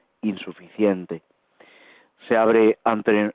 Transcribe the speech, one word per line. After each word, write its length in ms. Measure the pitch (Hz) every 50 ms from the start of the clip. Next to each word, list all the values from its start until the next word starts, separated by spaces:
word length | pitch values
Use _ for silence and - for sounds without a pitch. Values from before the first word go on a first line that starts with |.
| _ _ _ _ -
insuficiente. 1000 | 107 98 92 - 92 87 - 90 - - - 107 104 95 92 87 - 87 82 - _ _ _ _ _ _ _ - - _ _ _ - - _ _ _ _ _ - -
Se 80 | 120
abre 420 | 113 113 110 113 113 110 110 110 - -
ante, 500 | 117 113 107 - 117 107 104 104 107 -